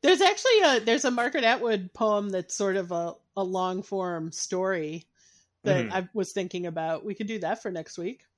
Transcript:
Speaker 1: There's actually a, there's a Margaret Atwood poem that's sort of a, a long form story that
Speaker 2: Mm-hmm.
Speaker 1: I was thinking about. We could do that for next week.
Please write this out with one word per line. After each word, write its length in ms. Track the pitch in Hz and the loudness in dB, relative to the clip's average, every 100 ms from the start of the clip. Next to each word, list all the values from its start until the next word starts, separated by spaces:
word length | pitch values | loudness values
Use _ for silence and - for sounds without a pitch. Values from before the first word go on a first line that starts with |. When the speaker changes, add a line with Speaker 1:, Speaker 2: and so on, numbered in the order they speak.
Speaker 1:
There's 180 | 285 370 | 6 6
actually 380 | 381 427 508 440 | 6 4 4 6
a, 160 | 349 254 | 6 4
there's 260 | 220 226 - | 2 2 2
a 60 | |
Margaret 320 | 240 240 285 | 0 0 2
Atwood 480 | 226 254 233 214 180 - | 2 2 2 0 -2 -2
poem 340 | 220 208 208 | 2 2 0
that's 260 | 185 175 - | -4 -6 -2
sort 200 | 202 190 | 0 0
of 160 | 175 | -2
a, 240 | 175 170 - _ - | -4 -4 -8 _ -6
a 80 | |
long 380 | 185 185 185 185 | -2 0 -2 -2
form 500 | - 196 180 170 160 | -4 -4 -2 -4 -6
story 760 | - - 180 190 185 151 160 - _ _ _ _ _ | -8 -4 -2 0 -2 -4 -8 -14 _ _ _ _ _
that 220 | - 190 220 | 0 2 2
Speaker 2:
Mm-hmm. 80 | |
Speaker 1:
I 140 | 185 185 | -4 -4
was 200 | 220 185 | -4 -4
thinking 340 | - 175 180 175 | -4 -6 -6 -6
about. 360 | 165 160 160 | -4 -4 -4
We 120 | 208 202 | -6 -8
could 100 | 208 | -6
do 120 | 220 | -4
that 240 | 170 214 | -4 -4
for 80 | 214 | -6
next 260 | 180 156 - | -8 -10 -8
week. 240 | 180 262 _ | -8 -10 _